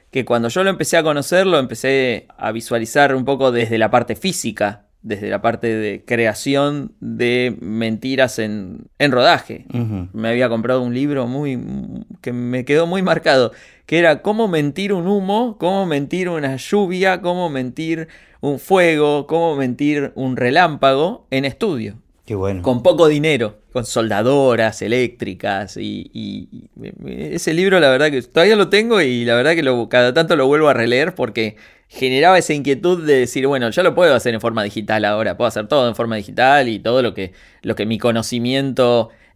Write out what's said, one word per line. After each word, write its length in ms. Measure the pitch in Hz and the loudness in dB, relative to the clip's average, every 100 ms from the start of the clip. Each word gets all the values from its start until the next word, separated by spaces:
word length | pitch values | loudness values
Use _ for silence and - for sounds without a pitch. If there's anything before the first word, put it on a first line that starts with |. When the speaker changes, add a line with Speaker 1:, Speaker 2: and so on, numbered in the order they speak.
| _ | _
Speaker 1:
que 140 | 131 | -6
cuando 240 | 120 120 117 | 0 0 0
yo 140 | 185 | 0
lo 80 | 190 | 0
empecé 260 | 185 151 170 | 0 0 2
a 60 | |
conocer, 440 | 156 147 135 180 190 | 2 0 0 2 2
lo 120 | 160 | 2
empecé 680 | 127 117 135 135 131 110 - - | 0 -4 0 0 0 -2 -8 -10
a 140 | 107 | -8
visualizar 640 | 113 - 117 113 147 143 | -6 -4 -4 0 2 4
un 100 | 131 | 2
poco 260 | 127 135 135 | -2 0 2
desde 280 | 120 110 113 | 2 0 0
la 120 | 110 | 2
parte 240 | 120 120 | 2 0
física, 720 | 107 190 170 117 104 104 101 _ _ | -4 -4 -4 -6 -4 -4 -4 _ _
desde 260 | - 101 101 | -10 -8 -4
la 140 | 101 | -2
parte 240 | 113 - 117 | -2 -2 -2
de 380 | 110 104 98 | -4 -4 -8
creación 880 | - 120 113 104 139 139 143 147 135 - | -4 0 0 -2 -2 0 0 -2 -8 -12
de 560 | 113 113 120 123 123 104 | -10 -4 0 0 -2 -4
mentiras 800 | 92 110 113 110 131 131 127 - | -8 -4 -4 -4 -4 0 0 -2
en, 480 | 107 107 92 - - - | -6 -6 -10 -14 -14 -2
en 120 | 143 | 0
rodaje. 540 | 123 143 156 - 101 - | 4 4 2 -2 -14 -8
Speaker 2:
Ujú. 340 | 120 113 101 90 | -6 -4 -4 -8
Speaker 1:
Me 160 | 107 113 | -6 -2
había 200 | 120 127 | 0 0
comprado 340 | 113 120 131 | 0 0 -2
un 120 | 123 | -2
libro 320 | 123 143 139 120 | -2 -2 -2 -4
muy, 320 | 131 147 123 - - - - - - | -4 -6 -6 -8 -10 -10 -12 -16 -14
que 100 | - | -10
me 320 | 123 123 127 | -6 -4 -4
quedó 220 | 123 147 170 | 0 0 2
muy 160 | 190 | 0
marcado, 500 | 180 165 165 135 113 - - _ - | 0 0 2 4 2 -2 -20 _ -2
que 120 | 165 | 2
era 240 | 170 147 | 4 2
cómo 240 | 196 214 220 | 0 -2 0
mentir 460 | 165 147 147 202 | 0 -2 -2 -2
un 160 | 196 175 | -2 0
humo, 480 | 202 190 208 247 208 | -2 0 -2 -2 -4
cómo 260 | 175 196 | -2 -2
mentir 440 | 185 143 139 175 180 | -2 -2 -2 -4 -4
una 280 | 165 139 131 | -4 -4 -6
lluvia, 640 | - 202 190 180 190 185 | -2 0 0 0 0 0
cómo 300 | 180 180 175 | -2 -2 -4
mentir 560 | 135 127 120 160 160 160 - _ _ | -4 -6 -6 -6 -6 -8 -16 _ _
un 200 | 143 131 | -6 -4
fuego, 680 | - 190 170 156 147 147 139 | 2 4 4 4 2 0 0
cómo 300 | 160 170 143 | 0 0 0
mentir 560 | 131 123 147 147 139 | -2 -2 0 0 -4
un 220 | - 131 120 | -4 -6 -2
relámpago 880 | 123 147 175 143 135 135 165 247 _ | 0 2 2 2 2 2 0 -4 _
en 140 | 135 | -4
estudio. 540 | 135 - 220 139 110 107 _ _ | -4 -4 -4 -4 -6 -12 _ _
Speaker 2:
Qué 100 | - | -8
bueno. 280 | 104 98 95 | -4 -4 -2
Speaker 1:
Con 200 | 90 120 | -2 0
poco 240 | 180 160 156 | 2 6 6
dinero, 500 | 151 156 139 107 - _ | 4 2 0 -2 -6 _
con 100 | 127 | -8
soldadoras 960 | 113 123 110 101 117 143 135 113 110 - | -4 -2 0 0 2 4 4 4 0 -2
eléctricas 960 | 101 123 120 - 104 92 104 98 98 107 | -2 0 -2 -4 -10 -6 -6 -4 -6 -10
y, 340 | 104 104 - | -10 -10 -12
y, 560 | 113 104 101 - - - - | -12 -12 -12 -14 -20 -20 -18
y 520 | - - 139 - 151 | -18 -16 -14 -12 -8
ese 180 | 170 - | -6 -2
libro 260 | 160 190 185 | 0 4 4
la 100 | 143 | 6
verdad 200 | 131 151 | 4 2
que 120 | 139 | 0
todavía 340 | - 160 185 220 | -2 2 4 4
lo 140 | 190 | 4
tengo 320 | 202 233 214 | 2 2 2
y 240 | 139 120 120 | 2 0 2
la 80 | |
verdad 200 | 117 135 | 2 2
que 80 | 170 | 2
lo, 280 | 135 123 107 | 2 0 2
cada 240 | 127 123 | 4 4
tanto 200 | 127 160 | 4 2
lo 120 | 165 131 | 2 4
vuelvo 220 | 151 151 | 4 4
a 40 | |
releer 420 | 120 113 123 165 | 4 2 2 0
porque 420 | 180 123 107 110 - - _ _ | -2 -4 -4 -4 -6 -18 _ _
generaba 520 | - 131 131 165 185 | -6 -2 4 4 4
esa 160 | 165 | 2
inquietud 500 | 147 135 135 175 180 151 | -2 -2 0 0 0 2
de 120 | 135 | 2
decir, 280 | 127 139 135 | 2 0 0
bueno, 220 | 139 117 | 0 -2
ya 140 | 107 | 0
lo 120 | 180 | 0
puedo 200 | 156 175 | 4 4
hacer 180 | 123 123 | 4 0
en 80 | 110 | -2
forma 220 | 117 113 | -2 -2
digital 420 | 104 113 107 110 | -4 -6 -4 0
ahora, 320 | 104 107 107 87 | 0 0 -2 -2
puedo 120 | 120 | -2
hacer 200 | 104 107 | -2 -2
todo 180 | 147 123 | 0 2
en 80 | |
forma 220 | 107 117 110 | 0 -4 -6
digital 500 | 98 101 127 143 127 | -6 0 4 4 2
y 80 | 104 | -2
todo 240 | 110 127 | 0 0
lo 100 | 120 | 0
que, 200 | 98 92 - - _ | -2 -10 -12 -20 _
lo 140 | - | -8
que 100 | 107 | -4
mi 140 | 107 113 | -4 -2
conocimiento, 1120 | 120 113 113 123 120 135 139 127 123 120 113 - _ | 0 0 -2 -4 -2 -2 -2 2 4 4 0 -6 _